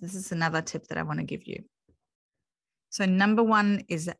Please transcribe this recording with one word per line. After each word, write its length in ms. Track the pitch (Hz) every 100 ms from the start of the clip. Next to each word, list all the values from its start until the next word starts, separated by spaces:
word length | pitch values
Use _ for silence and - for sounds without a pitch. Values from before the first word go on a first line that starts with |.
this 140 | 175
is 180 | 190 190
another 300 | 170 165 160
tip 240 | 160 - -
that 80 | -
I 60 |
wanna 220 | 156 151
give 220 | 151 - -
you. 160 | 50 - _ _ _ _ _ _ _ _ _ _ _ _
So 140 | - 190
number 360 | 185 202 220
one 420 | 226 214 202 202 -
is 220 | 170 170